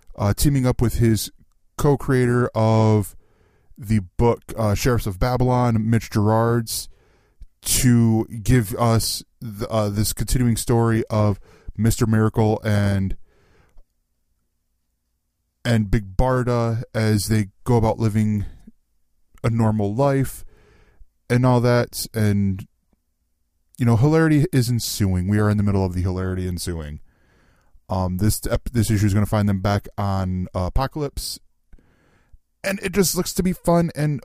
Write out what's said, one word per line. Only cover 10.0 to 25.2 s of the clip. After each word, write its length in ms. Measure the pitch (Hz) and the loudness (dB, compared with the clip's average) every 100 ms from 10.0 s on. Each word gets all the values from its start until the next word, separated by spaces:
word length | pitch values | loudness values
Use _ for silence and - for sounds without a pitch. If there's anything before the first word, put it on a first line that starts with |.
| 107 | -2
continuing 440 | - 117 131 123 110 | -4 -2 0 2 0
story 480 | - 117 113 113 - | 0 2 2 0 -2
of 320 | 107 104 98 - - - - | 0 0 -2 -8 -20 -14 -2
Mister 300 | 117 - 110 | -2 0 2
Miracle 540 | 110 110 113 110 110 | 2 2 2 0 0
and, 520 | 110 104 101 98 95 - - _ _ _ _ - - _ _ _ _ _ _ _ _ _ _ _ _ _ _ _ _ _ | 0 0 0 0 -2 -6 -10 _ _ _ _ -20 -20 _ _ _ _ _ _ _ _ _ _ _ _ _ _ _ _ _
and 260 | 120 113 104 | 0 0 2
Big 260 | 117 98 95 | -2 0 0
Barda 640 | 127 127 123 120 117 113 120 | 2 2 0 0 0 -4 -6
as 340 | 117 110 107 - | -2 0 0 0
they 220 | 110 98 - | -2 -2 -6
go 120 | - 120 | 0 2
about 220 | 110 107 | 2 0
living 460 | 110 107 107 104 101 - - - _ _ _ _ _ - | 0 0 0 -2 -4 -12 -20 -20 _ _ _ _ _ -8
a 60 | 120 | -4
normal 460 | 113 110 107 101 | 0 0 0 -2
life 500 | 110 139 135 131 - - - _ _ _ - - _ - | 0 0 0 -2 -6 -18 -20 _ _ _ -20 -20 _ -2
and 160 | 123 127 | 2 4
all 140 | 123 | 4
that. 460 | 120 120 - - - | 4 2 0 -6 -8
And, 540 | 110 107 101 98 95 - _ _ _ _ _ _ _ _ _ _ - | -2 0 0 0 -4 -10 _ _ _ _ _ _ _ _ _ _ -2
you 80 | 120 | 2
know, 100 | 117 | 4
hilarity 480 | 143 160 160 151 143 | 4 4 4 2 2
is 160 | 131 117 | 0 0
ensuing. 600 | 117 - - 98 90 | -2 -4 -2 0 0